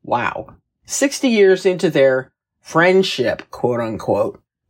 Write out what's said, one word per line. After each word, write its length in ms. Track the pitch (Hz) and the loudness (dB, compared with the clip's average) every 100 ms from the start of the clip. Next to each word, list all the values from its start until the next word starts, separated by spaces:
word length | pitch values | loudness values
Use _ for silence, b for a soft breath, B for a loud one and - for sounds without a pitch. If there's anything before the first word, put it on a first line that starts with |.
Wow. 520 | - 120 110 - - - _ _ - | -6 -4 -4 -8 -14 -20 _ _ -12
Sixty 420 | - 277 - 269 | -4 -4 -2 0
years 380 | 226 190 185 190 | 4 4 4 0
into 240 | 180 185 | 0 0
their 420 | 151 135 131 131 _ _ _ | 2 2 2 -4 _ _ _
friendship, 920 | - 160 180 190 190 - 123 - - | -4 2 4 4 2 -2 -4 -4 -10
quote 300 | - 120 120 | -6 -4 -4
unquote, 600 | 117 107 - 101 113 - _ _ | -6 -6 -4 -2 -2 -6 _ _